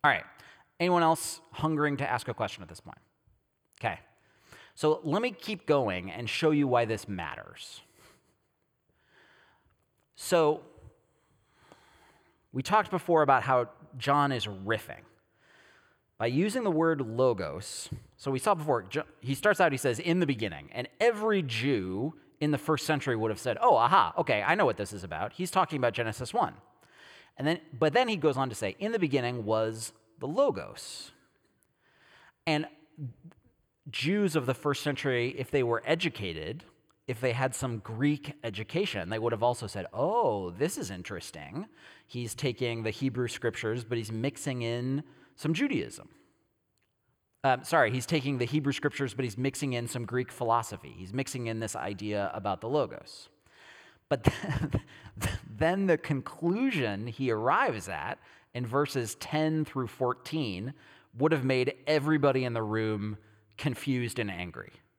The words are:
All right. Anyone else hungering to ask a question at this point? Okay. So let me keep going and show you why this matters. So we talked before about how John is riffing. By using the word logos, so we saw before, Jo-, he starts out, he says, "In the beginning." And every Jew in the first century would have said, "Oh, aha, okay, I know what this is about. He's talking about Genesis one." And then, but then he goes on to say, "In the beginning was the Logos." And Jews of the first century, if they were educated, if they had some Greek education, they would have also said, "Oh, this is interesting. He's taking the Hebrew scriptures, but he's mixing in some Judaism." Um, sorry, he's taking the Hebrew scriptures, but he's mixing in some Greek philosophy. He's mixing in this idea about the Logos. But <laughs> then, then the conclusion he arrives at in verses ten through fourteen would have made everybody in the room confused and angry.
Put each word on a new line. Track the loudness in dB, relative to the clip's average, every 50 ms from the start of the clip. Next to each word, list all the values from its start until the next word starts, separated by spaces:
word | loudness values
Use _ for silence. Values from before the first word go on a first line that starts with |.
| 4
All | 4
right. | 2 2 -2 -10 -18 -20 -20 -20 -20 -20 -20 _ _ _
Anyone | 2 2 4 4
else | 6 4 4 2 0 -8 -10 -10 -16 _
hungering | -6 -2 -2 0 2 2 2 0 0 0
to | -2 -2
ask | -2 -2 -2 -4
a | -4
question | -4 -4 -4 -4 -10
at | -14 -16
this | -18 -18
point? | _ -20 -20 -20 _ _ _ _ _ _ _ _ _ _ _ _ _ _ _ -6
Okay. | -4 -4 -4 -4 -12 _ _ _ _ _ _ _ _ _ -20 -20 -20 -20 _
So | 0 2 2 2 2
let | 0 0 0 2
me | 0 0
keep | -4 -6 -6 -6 -6 -6 2
going | 4 4 4 4 2 0 -2 -4 -6
and | -8 -8 -6 -4
show | -2 2 4 4
you | 6 4 4 4
why | 4 4 4
this | 2 0 -4 -4 -6
matters. | -6 -6 -6 -6 -8 -10 -14 -16 -16 -18 -18 -18 -18 -20 -20 _ _ _ -20 -20 -20 _ _ _ _ _ _ _ _ _ _ _ _ _ _ _ _ _ _ _ _ _ _ _ _ _ _ _ _ _ _ _ _ _ _ _ _ _ _ _ _
So | -14 -2 4 4 6 6 6 4 2 -4 -16 -20 -20 -20 -20 _ _ _ _ _ _ _ _ _ _ _ _ _ _ _ _ -20 _ _ _ _ _ _ _ _ _ _ _ _ _ _ _
we | -8 -6
talked | -2 4 4 4 4 2
before | -2 -4 2 4 6 6
about | 8 6 6 4
how | 4 4 4 4 2 0 -6 -20 -20 -18 -12 -6
John | 0 2 4 4 4 2
is | 2 0 -2
riffing. | -4 -6 -8 -2 -2 -2 -2 -2 -8 -16 -16 -16 -20 _ _ _ _ _ _ _ _ -20 -20 -20 -20 _ _ _ _ _ _ _ _ _ _
By | -2
using | 0 2 2 2 2 2 0 0
the | 2
word | 2 4 4 4 4 2
logos, | -2 -4 2 4 4 4 4 2 -2 -6 -6 -8 -8 -10 -10 -12 -10 -10 -12 -12 -12 -20 _ _
so | -4 -2
we | -2 0
saw | 2 2 2
before, | 2 2 0 0 0
Jo-, | 0 -4 -6 -6 -6 -6 -14 _
he | -4 -4 -4
starts | 2 2 2 4 6
out, | 4 4
he | 4 2
says, | 0 0 0 0
"In | 0 2 2 2
the | 4
beginning." | 2 0 0 -2 -4 -4 -8 -14 -12
And | -8 -8 -8 -8 _ _
every | 4 4 4 4 0 2 2 2
Jew | 0 -2 -2 0 2 2 2 2 0 -2 -2 -2 -4 -4 -6 -10 _ _ _ _
in | 0 0
the | 0 0
first | 2 0 0 0 2
century | 0 0 0 2 0 0
would | 0 0 0
have | -2 -2
said, | -2 -2 0 4
"Oh, | 6 6 6
aha, | 8 6 6 6 6 6 4 2 -2
okay, | 2 2 2 2
I | 4 2 2
know | 4 4
what | 2 2
this | 0 -4 -6
is | -6 -10
about. | -10 -8 -6 -6 -6 -6
He's | -6 -6 -8 -2
talking | 2 0 0 2 0 0
about | 0 0 0
Genesis | 0 -4 -4 -4 -6 -8 -4 0
one." | 0 0 0 -2 -12 -20 _ _ _ _ _ _ -20 -20 -20 -20 -20 -20 _ _ -2
And | 0
then, | 0 0 0 -4 -14
but | -2 2 2 4 4
then | 4 4
he | 4 0
goes | 2 2 2 2
on | 2 0 -2
to | -2
say, | -4 -4 -6 -4 -4
"In | -4 -2
the | 0 0
beginning | 0 2 2 0 0 0 -4 -4 -2
was | 0 2 2 2 0 -2 -6 -10 -12 -12 _ _ _ _ -10
the | -8 -4
Logos." | 0 2 2 2 2 -2 -6 -10 -12 -14 -14 -14 -14 -14 -14 -16 -20 _ _ _ _ _ _ _ _ _ _ _ _ _ _ _ _ _ _ _ -20 -20 -20 -20 _ _ _
And | 0 0 0 0 -4 -10 _ _ _ _ -10 -10 -10 -10 _ _ -20 -20 _ _ _ _ _ _ _ _ _ _ -12
Jews | -8 -4 0 0 2 2 2 2 2
of | 2 0
the | 0
first | -2 0 0 -2 -2 0
century, | 0 -2 -2 0 0 0 2 2 0 0 -2 -4
if | -6 0
they | 2 2
were | 4 4 2 0 2
educated, | 0 0 0 0 -4 -4 -4 -6 -6 -6 -6 -6 -8 -8 -10 -12 -20 _ _ _ _ _ _ _
if | -8 -6 -2
they | 0 0
had | 0 2 0 -2 -2
some | -2 -4 -4 -4 -6
Greek | -8 -8 -4 0 2 2 2 0 -4 -12 -12 -8 -8
education, | -8 -6 -6 -10 -4 -2 -2 -2 -2 -2 -6 -4 -4
they | -4 -2
would | 0 0
have | 0 2
also | 2 2 2 0 -6
said, | -8 -6 -8 -8 -8 -4
"Oh, | -2 0 0 2 2 2 2 0 0 -4 -6
this | -2 -2 -2 -2 -2
is | -4 -6 -6
interesting. | -6 -8 -8 -8 -8 -10 -10 -12 -14 -14 -14 -10 -10 -10 -10 -10 _ -20 -20 -20 -20 -20 _
He's | _ -8 -8 -8 -6 -6
taking | -4 -4 -4 -2 -2 -2 -2 -2 -2
the | -4 -4
Hebrew | -4 -2 -2 -2 0 0 -2
scriptures, | -2 -4 -2 -4 -4 -4 -2 -4 -2 -2 -4 -4
but | -4 -4
he's | -4 -4 -4
mixing | -6 -4 -4 -4 -4 -4 -6 -6 -4 -2
in | -2 -2 -2 -2 -2 -2 -2 -2 -4 -8 -18 -20 -20 _ _
some | -6 -2 0 0
Judaism." | 2 0 0 0 -2 -2 -4 -10 -16 -18 -20 _ _ _ _ _ _ _ _ _ _ _ _ _ _ _ _ _ _ _ _ _ _ _ _ _ _
Um, | 2 2 2 2 0
sorry, | 2 4 4 4 4
he's | 2 -2 -2
taking | 0 0 0 0 0 0
the | 0 -2
Hebrew | 0 0 0 0 0 -2
scriptures, | 0 -2 -4 -2 -2 -4 -4 -4
but | -4 -4
he's | -4 -4 -2
mixing | -2 -2 -2 -2 -4 -2
in | -2 -4 -4 -4
some | -6 -6 -6
Greek | -2 -2 -2 -2 -4
philosophy. | -6 -4 2 2 4 2 2 -2 -10 -12 -14 -16 -16
He's | -14 -12 -6 -4
mixing | -4 -4 -4 -6 -6 -6
in | -4 -4 -4
this | -4 -4 -4
idea | -6 -6 -6 -6 -6 -4 -4 -2 -2 -2 -2 -4
about | -4 -4 -4 -4 -4
the | -4 -2
Logos. | 0 0 0 -2 -4 -14 -16 -18 -20 -20 -20 -20 _ _ _ _ _ -20 -20 -20 -20 -20 -20 -20 _ _ _ _
But | -2 2 4
<laughs> | 2 2 2 -6 -4 -2 -2 -2 -2 -2 -4 -4 -6 -20 -20 -20 -18 -10
then, | -6 -4 -4 -4 -6 -10 -12
then | -2 0 2 2 4 2 4
the | 4 4
conclusion | 4 4 -2 -2 -2 -2 -8 -10 -2 0 2 2 4 2 2 2 0 0 0 -2 -2 -4
he | -8 -4 -2 0 0
arrives | 0 2 2 4 4 4 4 2 0 -4 -6 -6
at | -6 -6 -6 -6 -8 -10 -12 -20 -20 -20 _ _
in | _ -6 -6
verses | 0 2 0 0 2 0 -2 -2 -2 -6
ten | -10 -8 -4 0 0 2 2 2 0 0
through | -2 -2 -4 -4
fourteen | -4 -2 -2 0 0 0 -2 -6 -6 -4 -4 -2 -2 -4 -6 -6 -8 -10 -12 -20 -20 -20 -20 _ _ _ 0
would | 2 4
have | 4 4 4
made | 2 4 4 2 2 -2 -4 -2
everybody | 2 2 2 4 4 2 4 4 4 4 4 0
in | 0
the | 0 -2
room | -2 0 0 0 0 0 0 -2 -4 -6 -6 -8 -14 -20 _ _ _ _ _
confused | -4 -4 -4 -2 -2 -2 -2 0 0 0 -2 -2 -2
and | -4 -4
angry. | -4 -6 -8 -8 -8 -12 -14 -14 -18 -20 _ _ _